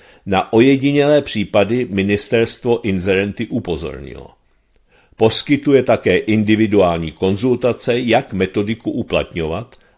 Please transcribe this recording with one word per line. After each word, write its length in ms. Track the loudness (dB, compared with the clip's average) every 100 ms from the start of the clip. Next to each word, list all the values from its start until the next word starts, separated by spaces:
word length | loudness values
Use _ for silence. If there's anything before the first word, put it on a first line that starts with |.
| _ _ -4
Na 260 | -2 2
ojedinělé 680 | 4 4 4 2 2 4 2
případy 640 | 0 -6 -2 0 0 0 -2
ministerstvo 920 | -2 0 -2 0 -2 -2 -4 -2 -2
inzerenty 640 | -2 -4 0 0 -2 -6 -6
upozornilo. 840 | -6 -4 -6 -6 -12 -14 -16 -20 _ _ _ _ _ _ _ _ 0
Poskytuje 680 | 0 0 0 0 4 2
také 340 | 4 0 2 0
individuální 960 | 2 0 2 2 2 4 2 2 -4
konzultace, 880 | -4 -2 0 0 0 0 -2 -2 -2
jak 320 | 2 0 0
metodiku 580 | -4 -2 -2 -4 -4 -6
uplatňovat, 840 | -6 -2 -2 -2 -6 -6 -6 -10 -20 _